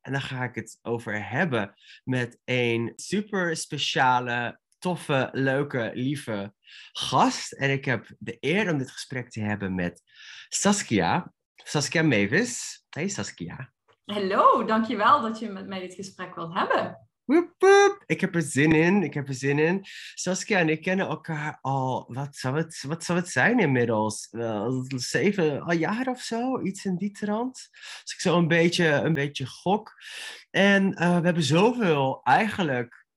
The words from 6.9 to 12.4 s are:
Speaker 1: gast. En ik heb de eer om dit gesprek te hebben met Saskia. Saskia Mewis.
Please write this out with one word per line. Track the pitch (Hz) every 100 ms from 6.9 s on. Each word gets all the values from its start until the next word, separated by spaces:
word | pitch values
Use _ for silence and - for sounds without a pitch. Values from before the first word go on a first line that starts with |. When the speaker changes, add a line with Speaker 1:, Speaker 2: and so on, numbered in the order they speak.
Speaker 1:
gast. | - - 131 240 254 -
En | - 135
ik | 139
heb | 135 117 - -
de | 107 -
eer | 131 180 208
om | 147
dit | 127
gesprek | - - 131 120
te | -
hebben | 104 104 98
met | 92 87 - _ _ - - -
Saskia. | - 196 208 - 107 87 143 - _ _
Saskia | _ - 151 139 165
Mewis. | 160 113 101 151